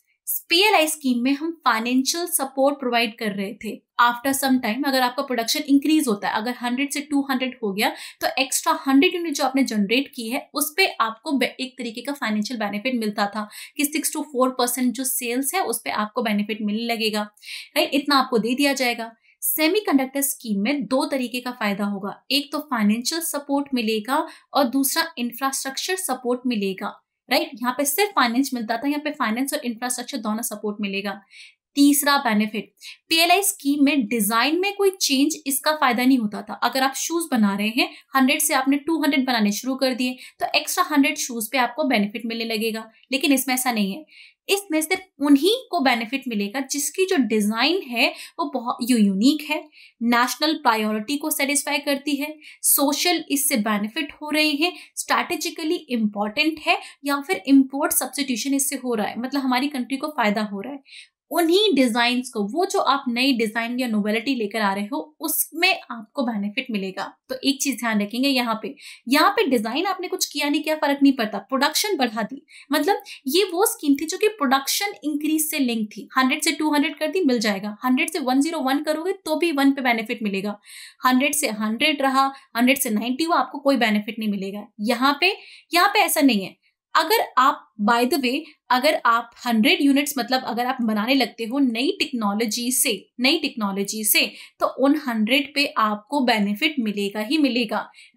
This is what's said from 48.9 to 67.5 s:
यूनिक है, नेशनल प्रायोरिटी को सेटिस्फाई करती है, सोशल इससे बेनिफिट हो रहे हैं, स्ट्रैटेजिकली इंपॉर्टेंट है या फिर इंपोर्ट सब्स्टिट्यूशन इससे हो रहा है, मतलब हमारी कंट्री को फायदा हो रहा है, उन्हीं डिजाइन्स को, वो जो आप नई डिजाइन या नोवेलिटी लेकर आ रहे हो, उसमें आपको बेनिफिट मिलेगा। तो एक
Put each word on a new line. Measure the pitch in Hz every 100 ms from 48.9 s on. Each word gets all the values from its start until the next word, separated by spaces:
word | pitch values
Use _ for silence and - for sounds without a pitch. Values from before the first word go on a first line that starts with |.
| 240
यूनिक | 202 190 254 302 -
है, | 311 - - - -
नेशनल | 233 240 247 - 302
प्रायोरिटी | 311 247 220 214 220 214 285
को | 311
सेटिस्फाई | 302 277 285 - 285
करती | 285 277 302 269
है, | 302 311 - -
सोशल | - - 277 285 359 339 -
इससे | 277 - 269
बेनिफिट | 214 208 214 320 294 -
हो | 302
रहे | 302 302
हैं, | 285 349 349 - -
स्ट्रैटेजिकली | - 240 247 339 285 330 311
इंपॉर्टेंट | 339 - 247 208 208 214 214 302 311 320
है | 381 - -
या | 285 277
फिर | 277 285 -
इंपोर्ट | 277 269 269 320
सब्स्टिट्यूशन | - 269 - 269 226 269
इससे | 277 - 269
हो | 254
रहा | 226 196
है, | 208
मतलब | 262 277
हमारी | 262 254 294
कंट्री | 247 240 269
को | 302
फायदा | 285 214 208
हो | 208 202
रहा | 247
है, | 285 - - - _ -
उन्हीं | 320 320 370 427
डिजाइन्स | 277 254 240 240 247 247
को, | 220
वो | 202 294 381
जो | 392
आप | - 277 254
नई | 233 269
डिजाइन | 233 226 226 233 247
या | 254
नोवेलिटी | 214 208 220 226
लेकर | 262 208 226
आ | 202
रहे | 196
हो, | 208 302 - -
उसमें | 302 - - 302 370 349 -
आपको | 233 220 -
बेनिफिट | 240 202 208 262 262
मिलेगा। | 208 190 185 226 - -
तो | 170
एक | 269